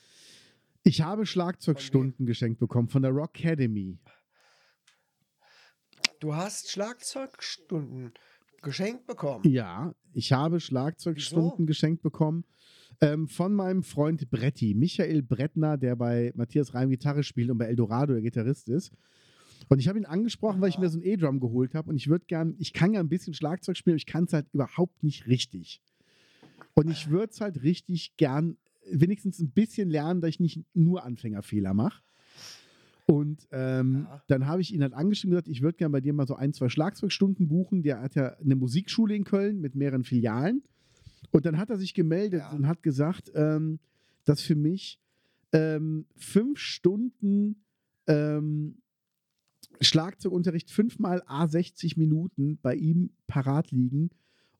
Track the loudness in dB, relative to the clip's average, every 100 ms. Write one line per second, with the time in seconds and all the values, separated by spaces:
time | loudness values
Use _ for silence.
0 | _ _ -20 -20 -20 _ _ _ 4 4
1 | 0 -2 -2 -2 -2 -2 -2 -2 2 2
2 | 2 -2 -2 0 -2 -2 0 0 2 2
3 | 2 0 -4 -4 -2 0 0 -2 -6 -10
4 | _ _ _ _ _ _ _ _ _ _
5 | _ _ _ _ _ _ _ _ _ _
6 | -8 -6 -6 -4 -6 -8 -10 -8 -8 -8
7 | -12 -10 -12 -12 -14 -12 -8 -6 -6 -10
8 | -14 -18 _ _ _ _ -10 -6 -6 -6
9 | -12 -8 -6 4 4 4 -2 -8 -10 -10
10 | _ -6 0 0 2 -2 -2 -4 -4 -4
11 | -6 -6 -2 0 0 0 -2 2 0 0
12 | -4 -2 -2 -2 -8 _ _ -20 -10 2
13 | 2 2 -4 -4 -2 0 0 -2 -2 -2
14 | -2 -2 -4 -2 -2 0 0 2 0 0
15 | 0 0 -2 -2 -2 0 -2 0 -2 -2
16 | 0 0 -2 -2 -2 0 -2 0 0 0
17 | 0 -2 -2 -2 0 0 0 0 0 2
18 | 0 0 -2 -2 -2 -4 -2 -4 -4 _
19 | _ _ _ _ _ -8 2 4 4 -2
20 | -4 -4 -4 -4 -4 0 0 0 -2 -2
21 | -2 0 0 0 -2 -2 -2 -4 -4 -4
22 | 2 0 0 -4 -2 -4 -6 2 2 2
23 | 0 -2 -4 -6 -6 -4 -6 0 2 2
24 | 0 -2 0 0 -2 -2 -2 0 -2 0
25 | -4 -2 0 0 0 -10 -16 -20 _ _
26 | _ _ _ _ -20 -20 2 4 4 -2
27 | 0 0 0 -6 -6 -2 0 0 -2 -6
28 | -4 0 2 2 0 -4 _ _ -4 4
29 | 4 2 -4 -2 0 2 2 0 0 0
30 | 0 0 0 2 0 0 -4 4 4 4
31 | -4 -8 -6 -8 -2 -2 2 2 2 -2
32 | _ _ _ -20 -20 -20 -20 _ _ _
33 | 4 4 4 -4 -10 -6 -2 0 2 0
34 | -4 -8 0 2 2 0 -2 0 0 0
35 | 0 0 2 0 0 0 0 0 0 0
36 | 0 0 -2 0 -2 0 0 2 -2 0
37 | -4 2 2 2 2 2 2 0 0 0
38 | -2 0 -2 0 2 2 2 0 -2 0
39 | 2 2 0 0 0 -2 -4 -2 0 0
40 | 0 0 2 0 0 0 -4 _ _ _
41 | -20 _ 4 4 4 -2 -2 -4 -4 0
42 | 0 2 0 -4 -4 -2 -2 0 -2 0
43 | -2 -2 -6 0 0 0 -2 -6 _ _
44 | _ _ 2 2 4 2 2 -2 -8 -18
45 | _ _ _ _ 0 2 2 -2 -2 -4
46 | -8 -18 0 0 2 -4 -8 0 0 2
47 | -4 -2 0 2 0 -4 _ _ _ _
48 | 0 2 2 -2 -2 -4 -6 -10 _ _
49 | _ _ _ _ _ _ -18 -2 2 2
50 | 0 -6 -4 0 0 -2 -4 0 0 0
51 | -2 -2 -2 -2 0 0 -2 -4 -4 2
52 | 2 2 0 -2 -2 -2 -2 0 2 2
53 | 0 _ -6 -2 0 0 0 0 0 0
54 | -2 _ _ _ _